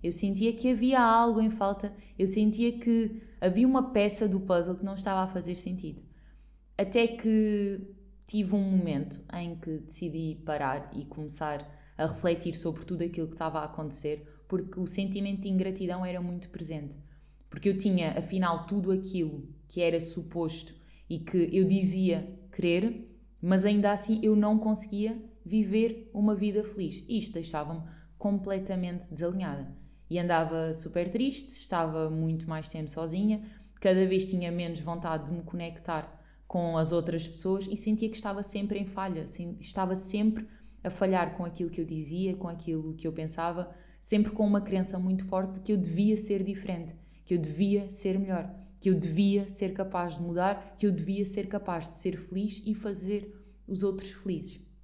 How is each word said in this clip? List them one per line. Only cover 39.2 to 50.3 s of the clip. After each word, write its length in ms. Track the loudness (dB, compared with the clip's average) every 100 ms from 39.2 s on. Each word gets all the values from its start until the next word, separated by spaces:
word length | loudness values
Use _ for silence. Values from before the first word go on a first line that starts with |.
| -6
sim, 300 | -8 -10 -10
estava 340 | -8 -2 0
sempre 520 | 0 -2 2 2 2 -8 -14 -20 -10
a 60 | -8
falhar 460 | 0 2 4 2 -2
com 80 |
aquilo 260 | -8 -4 -4
que 100 | -4
eu 40 |
dizia, 520 | -4 -4 -4 -2 -2 -2
com 100 | -6
aquilo 480 | -6 -4 -4 -4
que 140 | -6 -6
eu 40 |
pensava, 640 | -4 -6 -4 -4 -4 -8 -10 -20 -20
sempre 300 | 2 4 4
com 160 | 2 4
uma 140 | 4
crença 380 | 2 0 0 -2
muito 260 | 0 0
forte 300 | 0 -2 -2
de 60 | -4
que 120 | 0
eu 60 | 0
devia 380 | 2 2 2 2
ser 280 | 0 -2
diferente, 500 | -2 -4 -6 -6 -8 -14 -20 -20
que 100 | -2
eu 40 | 0
devia 500 | 0 0 2 2 0
ser 300 | -4 -2 0
melhor, 360 | 0 -2 -4 -12 -18 0
que 120 | 4
eu 40 |
devia 540 | 4 4 4 6 4 0
ser 240 | -2 -2
capaz 420 | -2 -2 -2 -2
de 80 | -4
mudar, 540 | -2